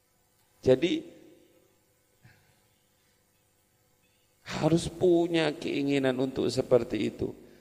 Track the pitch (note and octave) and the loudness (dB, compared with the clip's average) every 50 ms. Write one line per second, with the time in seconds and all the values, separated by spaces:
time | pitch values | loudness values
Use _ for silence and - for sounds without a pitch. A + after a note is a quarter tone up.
0 | _ _ _ _ _ _ _ _ _ _ _ _ - C3 B2+ C3 D#3 F#3 F3 E3 | _ _ _ _ _ _ _ _ _ _ _ _ 2 2 2 4 2 -2 -2 -2
1 | - - - - - - - _ _ _ _ _ _ _ _ _ _ _ _ _ | -6 -10 -20 -20 -20 -20 -20 _ _ _ _ _ _ _ _ _ _ _ _ _
2 | _ _ _ _ _ - - _ _ _ _ _ _ _ _ _ _ _ _ _ | _ _ _ _ _ -20 -20 _ _ _ _ _ _ _ _ _ _ _ _ _
3 | _ _ _ _ _ _ _ _ _ _ _ _ _ _ _ _ _ _ _ _ | _ _ _ _ _ _ _ _ _ _ _ _ _ _ _ _ _ _ _ _
4 | _ _ _ _ _ _ _ _ - - - - - D#3 E3 E3+ E3 - - - | _ _ _ _ _ _ _ _ -14 -10 -6 -2 0 2 2 2 0 -2 -4 0
5 | - F3+ E3+ E3 E3+ E3+ E3 E3 D#3+ D3+ C#3+ - - - - C#3 C#3 C#3 C#3+ C#3 | 2 4 4 4 2 2 0 0 0 0 -2 -4 -6 -4 -4 -2 0 0 0 2
6 | C3+ C3 B2+ B2 C3+ C3 - D3+ D#3+ - A#2 B2+ - - B2+ A#2 A#2 - - G#2+ | 2 0 0 0 -2 -2 -2 -2 -2 -2 -2 -2 0 4 4 2 2 2 -4 -2
7 | A#2 A#2 - - A2 - - - - - - - | -2 -4 -4 -4 -8 -8 -8 -12 -20 -20 -20 -20